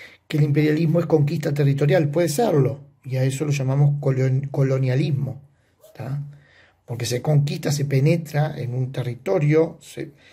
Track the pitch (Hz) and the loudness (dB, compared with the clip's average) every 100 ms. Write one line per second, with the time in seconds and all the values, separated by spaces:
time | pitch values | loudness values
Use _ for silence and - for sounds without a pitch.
0 | - - - 151 147 143 151 151 165 170 | -20 -20 -6 0 2 2 2 2 2 2
1 | 170 156 143 165 147 143 139 139 147 185 | 2 2 2 0 -4 0 0 2 2 2
2 | 147 170 170 165 226 156 127 - - _ | 2 0 0 0 2 2 2 -2 -14 _
3 | 131 131 131 131 147 143 131 139 147 143 | -8 -2 -2 -2 -2 -2 0 2 2 2
4 | 139 127 131 131 139 143 135 131 131 127 | -2 0 0 0 -2 -2 0 0 0 0
5 | - 127 - - - _ _ _ - - | 0 -2 -4 -8 -16 _ _ _ -20 -14
6 | 110 143 143 - _ _ _ _ - 117 | -10 -8 -10 -16 _ _ _ _ -12 -8
7 | 110 123 151 147 143 180 - 143 - 135 | -4 -4 2 2 2 -2 -2 -2 0 2
8 | 147 170 - 147 151 - 120 127 127 - | 2 0 -2 -4 -4 -4 -8 -4 -6 -6
9 | 120 117 - 190 147 156 160 - - - | -8 -6 -2 0 4 4 2 -4 -18 -14
10 | - - _ | -14 -14 _